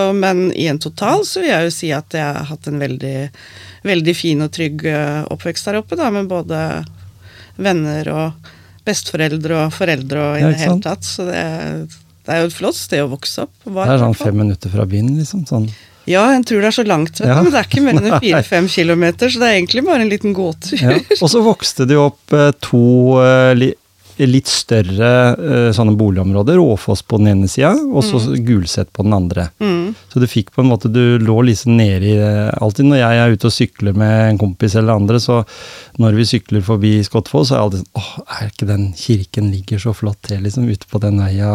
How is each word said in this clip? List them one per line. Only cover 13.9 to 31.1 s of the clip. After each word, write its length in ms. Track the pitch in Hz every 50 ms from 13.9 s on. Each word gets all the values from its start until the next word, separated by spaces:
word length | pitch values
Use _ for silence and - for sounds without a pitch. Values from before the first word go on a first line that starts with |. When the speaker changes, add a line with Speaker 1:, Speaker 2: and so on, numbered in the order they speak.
| 135
Speaker 2:
er 80 | 127 120
sånn 80 | 113
Speaker 1:
i 20 | 110
hvert 80 | -
fall. 100 | - 107
Speaker 2:
fem 100 | 101 104 107
minutter 300 | 104 95 - - 90 95
fra 120 | 107 107
byen, 260 | 92 101 104 110 127 143
liksom, 280 | 156 151 - - 196 143 -
sånn. 180 | 135 110 107 107 107 - - _ _ _ _
Speaker 1:
Ja, 200 | - 175 190 214 262 269
jeg 100 | 254 233 -
tror 100 | 233 202
det 80 | 202
er 80 | 220 -
så 80 | 254 226
langt, 300 | 208 175 151 160 160 -
vet 80 | - -
du, 60 | 123
Speaker 2:
Ja. 60 | 127 156
Speaker 1:
men 120 | 175 349 285
det 60 | 311
er 80 | - -
ikke 140 | - 277 285
mer 100 | 262 - 240
enn 80 | 202 220
Speaker 2:
<laughs> 20 |
Nei. 80 | 277 -
Speaker 1:
fire-fem 480 | 254 196 160 147 110 - 190 170 185
kilometer, 600 | 180 - 185 165 170 170 175 170 170 170 - 240 254
så 80 | 247 226
det 80 | 240
er 80 | 233 208 185
egentlig 240 | 175 - - 247 285
bare 140 | 370 320 247 220
en 80 | 208
liten 220 | 202 208 - 208 196
gåtur. 400 | 185 185 165 160 - - 185 294 202
Speaker 2:
Ja. 160 | 131 123 147 339 - - 415 -
Og 80 | 180 147
så 80 | 226 233 214
vokste 420 | 226 196 - - - - - 131
det 80 | 123 147
jo 140 | 147 143 143
opp, 240 | - _ _ - 147
eh, 160 | 147 147 147 139 -
to, 240 | - - - 120 120 123 123 127 123 127 131 127 127
eh, 300 | 131 131 131 127 127 127
li-, 180 | 120 127 135 - - _ _ _ _ _ - - -
litt 260 | 139 127 127 139 -
større, 600 | - - - - - 117 110 92 90 95 101 113 120 123 127 123 123 120
eh, 360 | - 170 151 127 123 120 117 104
sånne 220 | 120 113 107 107
boligområder, 640 | 107 110 101 92 92 90 98 98 101 104 139 175 185
Åfoss 400 | 170 127 107 - - - 98 -
på 160 | - - 117
den 140 | 104 107 104
ene 160 | 101 95 98 92
siden, 380 | - 127 135 165 220 311 302 269 247
og 80 | 139 -
så 160 | 208 196 117
Speaker 1:
Mm. 240 | 110 135 135 127 113
Speaker 2:
Gulset 460 | 120 117 98 85 - - 101 95 - -
på 80 | - 98
den 100 | 104 104
andre. 360 | 98 90 85 87 87 87 82 - _
Speaker 1:
Mm. 360 | 208 202 175 170 175 208 226 - - _ -
Speaker 2:
Så 60 | 127
du 80 | 123
fikk 240 | 117 - 117 101 - _
på 80 | 139
en 80 | 127 131
måte, 220 | 117 107 - 113
du 260 | 110 123 123 120